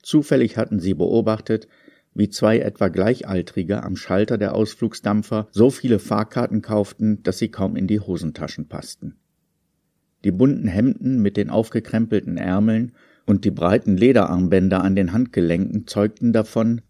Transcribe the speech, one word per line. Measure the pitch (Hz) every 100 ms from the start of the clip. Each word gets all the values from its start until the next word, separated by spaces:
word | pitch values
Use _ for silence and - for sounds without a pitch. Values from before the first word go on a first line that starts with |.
Zufällig | - 151 147 139 117 -
hatten | 110 104
sie | 87
beobachtet, | 80 87 107 107 110 - 110 - _ - _ _
wie | - 101
zwei | - 107 113
etwa | - - 98
Gleichaltrige | 92 101 131 - 95 87 - 87 101
am | 98 92
Schalter | - 95 107 113
der | 101 -
Ausflugsdampfer | 107 - 113 - 101 104 104 110 107
so | 98 127
viele | 135 127 104
Fahrkarten | - 104 107 - 117 110
kauften, | - 107 101 - 110 104
dass | - -
sie | 113
kaum | - 95 -
in | 95
die | 104
Hosentaschen | 98 85 78 76 76 - -
passten. | 76 - - 78 - _ _ _ _ _ _ _ _ _ _
Die | 98
bunten | 90 131 139 107
Hemden | 92 127 - 123 131
mit | 101 101
den | 101
aufgekrempelten | 107 110 117 - 113 113 107 87 87
Ärmeln | 92 92 110 110 120 _ _ _ -
und | 101 101
die |
breiten | 69 85 113 - 92
Lederarmbänder | 120 120 92 90 92 92 92 92
an | 95 95
den | 90
Handgelenken | 107 127 - 85 85 98 104 -
zeugten | - 104 - 120
davon | 113 110 - 113 117